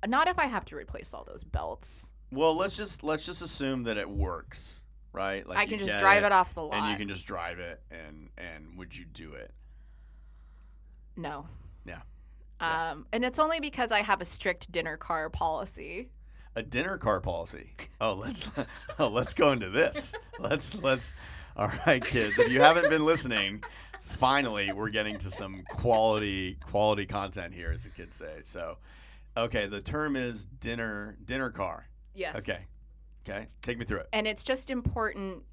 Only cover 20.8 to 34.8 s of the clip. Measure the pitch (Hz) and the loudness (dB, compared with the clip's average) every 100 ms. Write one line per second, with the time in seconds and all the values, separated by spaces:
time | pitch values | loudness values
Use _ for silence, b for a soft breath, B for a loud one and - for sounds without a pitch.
20.8 | 135 131 - - B B B - 104 - | 0 0 -2 -10 B B B -2 -2 2
21.8 | - 131 - 131 107 - - 127 147 165 | 4 4 4 2 2 6 6 10 10 10
22.8 | 170 160 151 165 131 110 98 104 - B | 6 6 6 4 4 2 2 -2 -10 B
23.8 | B - - - 127 139 131 104 98 95 | B -16 -12 2 4 6 2 0 0 0
24.8 | 110 107 107 104 95 92 98 95 90 - | -2 0 0 -2 -6 -6 -8 -10 -10 -2
25.8 | 120 113 110 107 104 95 92 92 - 104 | 4 6 6 4 2 0 -4 -6 -2 4
26.8 | 107 104 95 104 98 90 85 92 85 80 | 4 4 0 -2 -4 -6 -10 -8 -6 -6
27.8 | - - 85 - 78 78 76 92 82 82 | -8 -14 -14 -12 -12 -12 -12 -10 -8 -10
28.8 | B B B B B - 117 113 101 101 | B B B B B -2 0 0 0 -4
29.8 | - 151 151 135 123 110 95 - 113 117 | -4 -2 0 0 -2 -6 -10 -10 -6 -4
30.8 | 113 104 104 101 98 127 127 101 92 82 | -4 -4 -8 -12 -6 -4 -4 -2 -4 -6
31.8 | - - - 196 180 110 - 92 95 - | -14 -20 -20 -8 -6 -4 -4 -6 -6 -20
32.8 | - - - - - 101 113 - - 120 | -20 -20 -20 -18 -8 -8 -8 -10 -6 -4
33.8 | 117 104 - 214 214 208 - 269 - 254 | -2 -4 0 0 0 0 0 0 -2 -2